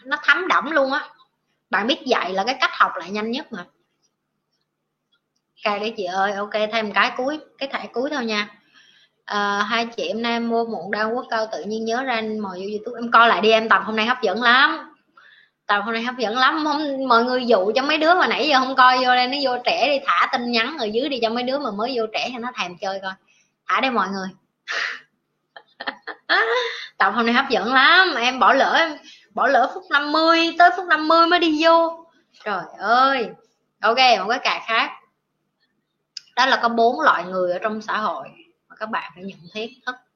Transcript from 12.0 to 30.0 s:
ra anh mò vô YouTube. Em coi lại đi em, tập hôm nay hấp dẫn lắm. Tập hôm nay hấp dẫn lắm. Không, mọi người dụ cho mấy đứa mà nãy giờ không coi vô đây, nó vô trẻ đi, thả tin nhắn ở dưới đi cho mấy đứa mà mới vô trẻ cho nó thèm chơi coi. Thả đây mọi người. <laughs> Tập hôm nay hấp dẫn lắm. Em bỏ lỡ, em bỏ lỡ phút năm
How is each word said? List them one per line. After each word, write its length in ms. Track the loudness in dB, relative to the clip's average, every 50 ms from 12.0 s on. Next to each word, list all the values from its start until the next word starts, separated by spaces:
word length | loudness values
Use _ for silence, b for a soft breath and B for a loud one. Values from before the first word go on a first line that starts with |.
ra 120 | -4 -4 -4
anh 240 | -4 -4 -6 -6 -6
mò 100 | -8 -8
vô 180 | -10 -10 -10 -8
YouTube. 300 | -8 -8 -10 -10 -10 -8
Em 100 | -6 2
coi 180 | 4 6 6 6
lại 120 | 4 4
đi 100 | 4 4
em, 180 | 2 2 4 2
tập 140 | 2 2 2
hôm 120 | -2 -2
nay 100 | -2 0
hấp 160 | 0 -2 -2
dẫn 200 | -2 -2 -2 0
lắm. 520 | 2 4 4 4 4 2 0 -4 -10 -16 _ _ _ _ b b b b b b b b b _ _
Tập 160 | -2 -2 -2 -2
hôm 100 | -4 -6
nay 80 | -4
hấp 160 | -6 -6 -6 -4
dẫn 200 | -4 -4 0 2
lắm. 260 | 2 2 2 0 -2
Không, 440 | -2 -2 -2 -2 -4 -4 -4 0 2
mọi 160 | 4 4 4
người 220 | 2 0 -2 2
dụ 260 | 2 2 2 2 2 0
cho 80 | 0
mấy 160 | 0 0 0 2
đứa 160 | 4 4 4
mà 120 | 4 4
nãy 220 | 2 0 0 0 2
giờ 100 | 2 2
không 180 | 2 2 4
coi 220 | 6 6 6 6 4
vô 160 | 4 2 4
đây, 120 | 2 2
nó 100 | 0 -2 -2
vô 160 | -2 -2 -2 -2 -2
trẻ 240 | -2 0 2 2 0
đi, 160 | 0 0 0
thả 220 | 0 2 2 2 0
tin 180 | -2 -4 -4 -2
nhắn 280 | 0 0 0 -2 -4 -6
ở 60 | -6
dưới 240 | -4 -2 -2 -2 -2
đi 100 | -2 -2
cho 80 | -2 -2
mấy 120 | -2 -2
đứa 160 | -4 -2 -4 -4
mà 120 | -4 -6
mới 220 | -6 -4 -6 -4 -2
vô 100 | -4 -4 -4
trẻ 180 | -4 -6 -6 -6
cho 60 | -8 -8
nó 140 | -10 -10 -6
thèm 200 | -6 -8 -8 -6 -8
chơi 220 | -8 -8 -8 -6
coi. 100 | -8 -10 -12 _ _ _ _ _ _ _ _ _ _
Thả 140 | -2 -2 0
đây 100 | 0 0
mọi 180 | 0 -2 -2 -2
người. 200 | -4 -8 -8 -10 -12 _ _ _ _ _ -12 B B B B B B B B _ _ _ _ _ _ _ _ _ _ -20 _ _ _ -12 -12 -12 -12 -12 -16 -16 -16 _ _ 0
<laughs> 160 | 0 0 2 0 0 -2 -2 -4 B B B B B -2
Tập 120 | 0 0 0
hôm 120 | 0 0
nay 80 | 2 2
hấp 140 | 0 0 0
dẫn 260 | 0 -2 0 2 2
lắm. 400 | 4 6 6 6 6 6 4 2
Em 240 | 0 0 -2 2 4
bỏ 140 | 4 4
lỡ, 220 | 6 6 4 4 4 2
em 200 | 2 0 -4 -12 B B B B B B -4
bỏ 120 | -2 0 2
lỡ 220 | 4 4 2 2 -2
phút 100 | -10 -6 -2
năm 220 | -2 0